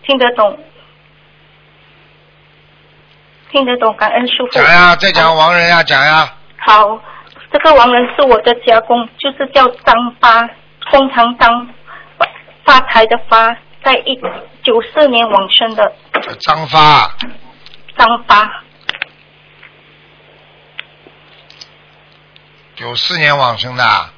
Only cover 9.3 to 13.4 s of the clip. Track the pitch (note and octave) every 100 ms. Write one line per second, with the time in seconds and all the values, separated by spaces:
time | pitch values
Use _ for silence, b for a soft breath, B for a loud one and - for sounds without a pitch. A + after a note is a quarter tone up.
9.3 | C4+ C4+ C#4 B3+ B3 - A#3 A#3+ - B3
10.3 | A3+ A#3 - _ _ - C#4 C4+ B3 A#3
11.3 | A#3+ A#3 A#3+ A#3+ - - B B _ -
12.3 | - - _ - C4 B3+ A#3 A3 A#3 -
13.3 | A3+